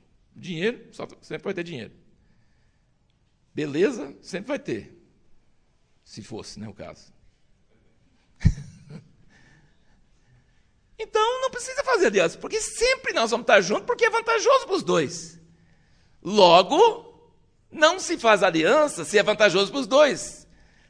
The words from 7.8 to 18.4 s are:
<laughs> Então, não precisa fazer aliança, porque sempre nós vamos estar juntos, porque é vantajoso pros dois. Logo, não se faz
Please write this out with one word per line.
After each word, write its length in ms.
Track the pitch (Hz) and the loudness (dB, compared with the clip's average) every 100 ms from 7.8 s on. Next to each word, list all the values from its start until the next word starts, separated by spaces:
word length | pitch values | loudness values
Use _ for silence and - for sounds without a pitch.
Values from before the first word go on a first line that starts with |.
| _ _ _ _ _ _ | _ _ _ _ _ _
<laughs> 300 | - - - - - 151 - _ - _ _ _ _ _ _ _ _ _ _ _ _ _ _ _ _ _ | 0 0 -10 -20 -20 -20 -20 _ -20 _ _ _ _ _ _ _ _ _ _ _ _ _ _ _ _ _
Então, 380 | 440 440 440 508 | -4 -2 0 -2
não 100 | 523 | -4
precisa 320 | 508 508 523 | -6 -10 -6
fazer 260 | 539 466 294 | -2 2 2
aliança, 280 | 202 170 175 | 2 0 -4
porque 240 | - 440 | -8 -6
sempre 540 | - - 480 523 508 | -6 -2 0 0 -4
nós 160 | 349 254 | -4 -2
vamos 140 | 233 | -2
estar 180 | 240 208 | 4 4
juntos, 240 | 175 370 403 | 4 -4 -4
porque 180 | 480 | 0
é 60 | 453 | 0
vantajoso 560 | 440 453 453 381 523 523 | 0 -2 0 2 2 2
pros 160 | 381 | -6
dois. 580 | 185 180 135 - - - - _ _ _ _ _ _ _ | -2 -2 -2 -8 -16 -20 -20 _ _ _ _ _ _ _
Logo, 1120 | 170 208 185 170 180 294 466 - - - _ _ _ _ _ | -2 6 8 8 6 4 4 4 -12 -20 _ _ _ _ _
não 280 | 320 311 370 | 2 2 2
se 200 | - 330 | -6 -2
faz 240 | 233 208 | 2 4